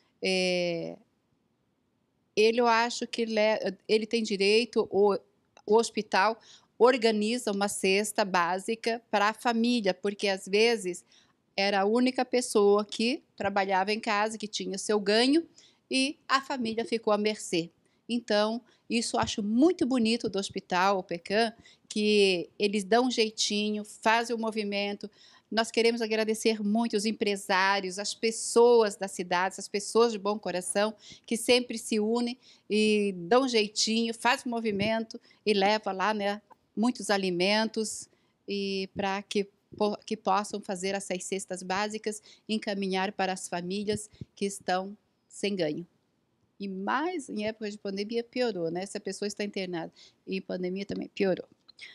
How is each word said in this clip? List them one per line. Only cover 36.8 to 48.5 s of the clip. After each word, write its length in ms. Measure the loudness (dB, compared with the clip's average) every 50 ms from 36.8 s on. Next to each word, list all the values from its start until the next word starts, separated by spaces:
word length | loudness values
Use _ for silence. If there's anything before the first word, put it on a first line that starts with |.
| 0 0 0 -2 0 0
alimentos 960 | 2 2 2 0 0 2 2 2 2 2 2 0 -2 -4 -6 -6 -6 -10 -14 -16 _ _ _ _ _ _ _
e 420 | -8 -6 -4 -4 -4 -4 -4 -6 -6 -6
pra 280 | -4 -4 -2 -2 -4 -6
que 260 | -2 -2 -2 -2 -2 _ _ _ _ -4
po-, 220 | -2 0 0 0 -4 -6
que 120 | -8 -8
possam 440 | -4 0 0 0 0 0 -2 -8 -10
fazer 340 | -8 -8 -8 -6 -4 -4 -4
essas 300 | -4 -4 -6 -6 -6 -6
cestas 380 | -6 -6 -6 -6 -8 -10 -10 -6
básicas 600 | -4 -2 -2 -2 -2 -4 -6 -6 -6 -8 -8 -12 -20 -20 _ _ -4
e 60 | -4
encaminhar 580 | -4 -2 -4 -4 -4 -2 -2 -2 0 -2 -2 -2
para 200 | -2 -2 -2 -2
as 160 | -6 -8 -8
famílias 600 | -8 -6 -6 -6 -6 -6 -4 -4 -4 -6 -6 -12 -16 _ -18 -18 _
que 100 | -6 -6
estão 520 | -6 -6 -6 -4 -2 -2 -2 -2 -6 -10 -16 _ _ _ _ _ _
sem 280 | -12 -6 -4 -4 -2
ganho. 300 | 0 -2 -2 -2 -4 -8 -12 _ _ _ _ _ _ _ _ _ _ _ _ _ _
E 100 | -10 -10
mais 600 | -8 -6 -4 -2 -2 0 0 -2 -4 -4 -8 -8
em 160 | -8 -6 -4
época 260 | -6 -6 -6 -8 -10
de 60 | -10
pandemia 480 | -8 -10 -8 -6 -6 -6 -4 -4 -6 -6
piorou, 460 | -6 _ -2 -2 -2